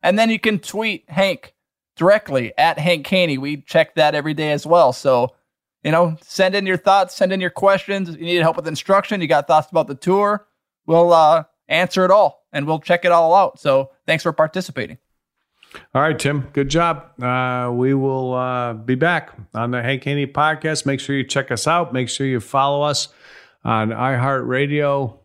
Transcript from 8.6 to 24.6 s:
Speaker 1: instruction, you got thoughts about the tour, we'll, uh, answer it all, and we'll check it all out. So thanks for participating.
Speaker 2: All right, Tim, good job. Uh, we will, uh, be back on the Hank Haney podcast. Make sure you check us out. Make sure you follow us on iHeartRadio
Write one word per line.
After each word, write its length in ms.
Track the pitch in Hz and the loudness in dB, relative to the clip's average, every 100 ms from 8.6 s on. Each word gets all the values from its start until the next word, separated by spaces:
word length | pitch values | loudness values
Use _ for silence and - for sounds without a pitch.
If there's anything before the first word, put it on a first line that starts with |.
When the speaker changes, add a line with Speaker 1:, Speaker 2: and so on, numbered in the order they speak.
| 160 | -6
Speaker 1:
instruction, 520 | 151 - 196 196 208 | -8 0 0 2 -6
you 80 | 160 | 0
got 200 | 156 147 | 0 4
thoughts 220 | 156 151 | 0 2
about 160 | 165 151 | -4 -4
the 80 | 143 | -6
tour, 520 | - 190 202 208 _ _ _ _ - | 0 0 0 -2 _ _ _ _ 0
we'll, 260 | 165 175 | 2 6
uh, 340 | 170 156 160 156 _ _ | 6 6 4 0 _ _
answer 380 | 160 180 185 185 | -2 0 0 4
it 60 | |
all, 340 | 202 180 - _ | 4 4 -2 _
and 140 | 147 143 | -8 -4
we'll 120 | 160 | -6
check 240 | - 175 | 0 0
it 80 | 180 | 4
all 220 | 170 160 | 2 4
out. 260 | 185 190 - | 4 2 -2
So 320 | 151 135 135 _ - | 0 0 0 _ -4
thanks 180 | 156 | -2
for 80 | 170 | -2
participating. 680 | 156 156 185 180 139 98 - _ _ _ _ _ _ _ - _ | -2 -2 -2 -8 -8 -10 -12 _ _ _ _ _ _ _ -20 _
Speaker 2:
All 80 | 131 | 0
right, 160 | 156 156 | 0 0
Tim, 300 | - 147 131 | -2 -2 -4
good 160 | - 139 | -4 0
job. 420 | 156 170 151 - - | 0 0 -2 -10 -8
Uh, 500 | 123 127 127 123 123 | -4 -2 -2 -4 -4
we 200 | 123 131 | -2 0
will, 400 | 139 135 131 127 | 0 0 -2 -4
uh, 400 | 127 127 123 120 | -4 -4 -4 -6
be 220 | 113 113 131 | -8 -4 0
back 380 | 160 170 - - - | 0 0 -6 -20 -12
on 180 | 110 117 | -6 -4
the 100 | 123 | -4
Hank 220 | 120 135 | -4 -4
Haney 240 | 139 143 139 | -4 -4 -4
podcast. 580 | 143 151 156 160 156 147 | -2 -2 -2 -4 -4 -4
Make 140 | 139 | -4
sure 160 | - 139 | -4 -6
you 80 | |
check 280 | 135 143 131 | -2 -4 -4
us 160 | 120 - | -4 0
out. 260 | 170 170 | 0 0
Make 160 | 127 123 | -4 -4
sure 180 | - 139 | -4 -2
you 120 | 123 | -4
follow 440 | - 139 139 143 | -2 0 0 0
us 260 | 147 143 - _ - - _ _ | -2 -2 -6 _ -20 -20 _ _
on 260 | - 113 110 | -4 -2 -2
iHeartRadio 1300 | 110 127 131 131 135 120 127 | -2 -2 0 -2 -2 -2 -2